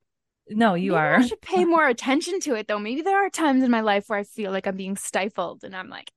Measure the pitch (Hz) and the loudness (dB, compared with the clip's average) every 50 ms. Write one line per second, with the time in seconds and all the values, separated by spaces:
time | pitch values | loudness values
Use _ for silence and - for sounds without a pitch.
0 | _ _ _ _ _ _ _ _ _ - 214 214 233 220 180 175 185 196 180 160 | _ _ _ _ _ _ _ _ _ -6 0 2 2 4 2 2 0 0 2 2
1 | 156 147 156 202 247 247 440 - - - 349 370 359 339 330 320 311 269 233 - | 2 4 4 4 4 2 0 -6 -6 -2 0 2 2 4 4 4 4 2 2 0
2 | - 269 269 311 330 349 359 370 - 302 247 214 214 - 214 208 208 214 254 294 | 0 0 0 0 0 -2 -4 -4 -2 -2 -4 -4 -4 -4 -4 -4 -4 -4 -4 -4
3 | 320 392 392 392 403 370 - - 320 294 262 262 262 240 240 226 220 214 202 202 | -2 0 2 2 2 0 -2 0 0 2 4 4 4 4 2 2 4 2 2 2
4 | 202 - 220 202 202 - - - 208 190 190 190 - 233 226 190 190 190 202 196 | 0 -2 -4 -4 -4 -6 -8 -8 -6 -4 -4 -4 -4 -4 -6 -6 -6 -8 -8 -8
5 | - - - 202 190 208 - - 180 165 - - - - 196 185 180 - - - | -6 -6 -4 -4 -4 -4 -4 -6 -6 -6 -8 -12 -16 -14 -14 -14 -14 -14 -16 -18
6 | - - - | -18 -20 -20